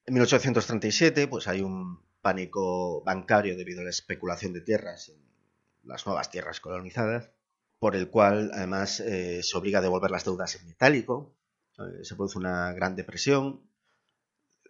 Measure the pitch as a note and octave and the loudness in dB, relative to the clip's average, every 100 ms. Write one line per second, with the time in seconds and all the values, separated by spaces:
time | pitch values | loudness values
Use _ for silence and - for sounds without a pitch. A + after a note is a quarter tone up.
0 | - B2+ A#2+ C3 C3 A2+ - A2 G#2+ - | 0 4 6 6 4 2 0 -2 0 4
1 | E3 D3+ C#3 B2 G2 F#2+ F#2+ F#2 F2+ F2 | 4 4 0 -2 -2 -2 -2 -4 -8 -12
2 | _ _ G2 F#2 F2+ G2+ F#2 F2+ F2+ D#2+ | _ _ 0 0 -4 -2 -2 -2 -2 -4
3 | F#2 F#2+ F2+ G#2+ G2+ F2+ F2+ F2 F2+ - | -4 -4 4 4 4 -4 -8 -10 -8 -8
4 | - F2+ F2 F2 F#2+ F2 F2 G#2+ F2+ E2+ | -8 -6 -6 -4 -6 -8 0 0 0 -12
5 | - D2+ C2+ _ _ _ _ _ B1 - | -18 -20 _ _ _ _ _ _ -16 -10
6 | G2+ E2 - F2+ D#2+ - E2 F2+ F#2 A#2 | -4 -4 -4 -8 -10 -10 -8 -8 -6 -2
7 | A2 A#2 - _ _ _ _ - G#2+ F#2+ | 0 0 -6 _ _ _ _ -2 0 0
8 | F#2 A2+ G2+ G#2 G#2+ G#2 F#2 F#2+ G2 - | 2 6 8 6 0 -4 -4 -2 -2 -4
9 | A2 F#2+ F2 F2 - F#2 G2 G2 F#2 F#2 | -2 -2 -2 -4 -2 -2 0 2 2 2
10 | F#2+ F2+ G2 F2+ F2 - E2+ - C3 C#3 | 0 -2 -4 -4 -6 -8 -12 2 4 4
11 | A#2 B2+ D3 _ _ _ _ - F#2 F2+ | 0 -6 -6 _ _ _ _ -16 -14 -14
12 | - F#2 G2 F#2+ F#2 F2+ F2+ F2+ F#2+ F#2+ | -14 -6 -6 -4 -4 -2 -2 -2 -2 -2
13 | - - C#3 C#3 C#3 - _ _ _ _ | -8 -4 2 2 2 -8 _ _ _ _
14 | _ _ _ _ _ _ _ | _ _ _ _ _ _ _